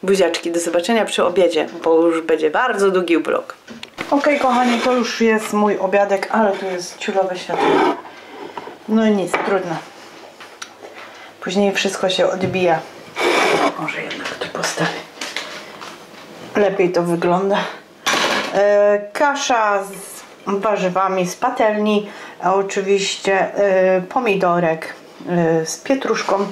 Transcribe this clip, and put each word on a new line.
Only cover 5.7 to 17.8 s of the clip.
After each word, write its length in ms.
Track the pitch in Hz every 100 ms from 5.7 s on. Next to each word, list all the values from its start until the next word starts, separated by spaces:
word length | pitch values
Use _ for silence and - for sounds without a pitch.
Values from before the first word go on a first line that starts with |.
| 196
obiadek, 500 | 185 202 202 196 -
ale 200 | 214 214
tu 140 | 196 190
jest 320 | 180 180 -
ciulowe 400 | - 196 190 180
światło. 300 | - - - - - - - - - - - - - - -
No 160 | 220 220
i 60 |
nic, 200 | 202 175
trudno. 440 | - - 196 180 160 - - - - - - - - - - - - - - - -
Później 320 | - 185 202
wszystko 360 | 190 196 190 190
się 200 | 180 170
odbija. 500 | 185 185 185 180 160 - - - - - - - - - -
Może 220 | 156 -
jednak 260 | - - -
tu 200 | - -
postawię. 420 | - - - 160 - - - - - - - - - - - - - - - - -
Lepiej 360 | 202 196 185
to 120 | 175
wygląda. 540 | 175 170 175 175 196 202 - -